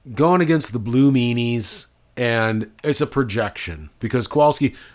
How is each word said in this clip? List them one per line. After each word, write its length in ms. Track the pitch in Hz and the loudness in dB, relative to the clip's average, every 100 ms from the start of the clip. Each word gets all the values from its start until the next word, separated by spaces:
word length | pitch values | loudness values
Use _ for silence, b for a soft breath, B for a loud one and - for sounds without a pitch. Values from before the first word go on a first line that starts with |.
| 139 | -8
going 280 | 110 160 180 | 0 2 4
against 320 | 165 160 - | 2 0 -2
the 60 | 117 | -6
Blue 300 | 107 123 139 | 0 2 4
Meanies, 720 | 135 120 120 117 120 101 - - _ _ - | 4 2 0 0 -2 -4 -8 -12 _ _ -4
and 520 | 120 117 110 110 107 _ | 0 0 0 0 -4 _
it's 160 | 147 143 | -4 -2
a 80 | 147 | -2
projection 800 | 139 120 104 104 - - 78 76 - | -2 -2 -2 -4 -6 -12 -12 -16 -10
because 260 | 117 123 110 | -4 -2 -2
Kowalski, 480 | 147 147 143 135 B B | 2 2 4 0 B B